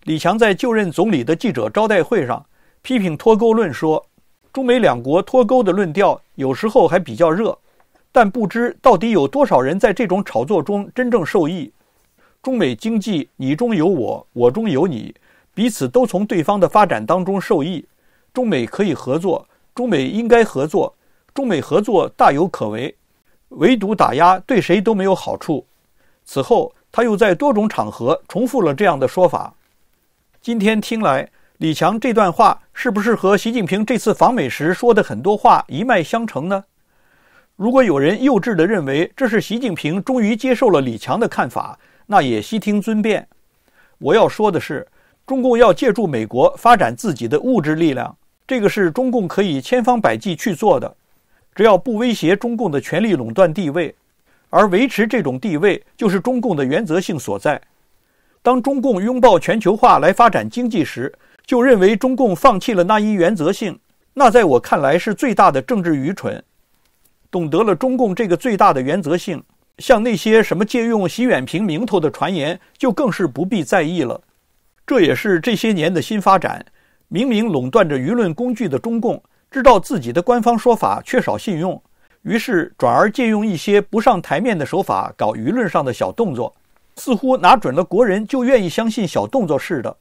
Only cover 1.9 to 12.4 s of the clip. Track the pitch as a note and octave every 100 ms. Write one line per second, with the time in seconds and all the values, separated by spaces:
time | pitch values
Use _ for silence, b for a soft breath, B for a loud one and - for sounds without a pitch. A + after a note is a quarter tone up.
1.9 | G3+ - A3 B2 A#2 - _ _ _ -
2.9 | B3+ F#3 D3+ A#3 A3 A#3 A3 F#3+ D#3 D#3+
3.9 | D3+ - _ _ _ _ C4+ B3+ B3 F#3
4.9 | B2 B2+ E3+ F#3 B3+ A3+ B3+ G3 F3+ F#3
5.9 | D3+ F#3 C3+ _ - C3 B2+ A3 B3 E3
6.9 | F3 F3 A2 E3 E3+ A3 - _ _ _
7.9 | _ _ C4 G#3+ B3 G3+ A#3 A#3+ - C#4
8.9 | F#3+ A3+ G3+ C#3 C#4 C4+ C#3+ C3 F#3 A3+
9.9 | F#3+ G#3+ F#3 G3 A2+ C3+ G3 C#3+ G3+ G3
10.9 | - B3 A3+ D#3 G#3 D3+ F3+ C#3 _ _
11.9 | _ _ _ _ _